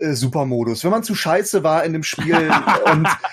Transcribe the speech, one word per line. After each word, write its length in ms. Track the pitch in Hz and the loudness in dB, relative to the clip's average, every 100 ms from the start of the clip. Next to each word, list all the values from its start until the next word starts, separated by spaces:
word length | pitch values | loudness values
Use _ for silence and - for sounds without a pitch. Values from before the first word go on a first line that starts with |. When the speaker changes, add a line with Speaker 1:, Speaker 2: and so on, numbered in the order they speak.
Speaker 1:
äh, 140 | 156 | -4
Supermodus. 680 | 127 127 151 135 120 117 113 | 0 -2 -2 -2 0 -2 -2
Wenn 60 | 170 | 0
man 120 | 220 | 0
zu 120 | 226 | -2
scheiße 480 | 196 165 175 196 196 | -4 0 0 0 0
war 200 | 160 160 | 2 2
in 80 | 165 | 0
dem 80 | 160 | -2
Spiel 320 | 151 - 156 170 | -4 -4 0 2
Speaker 2:
<laughs> 560 | 156 - - 180 - | 2 2 2 2 2
Speaker 1:
und, 160 | 156 185 156 - | 2 2 -2 -6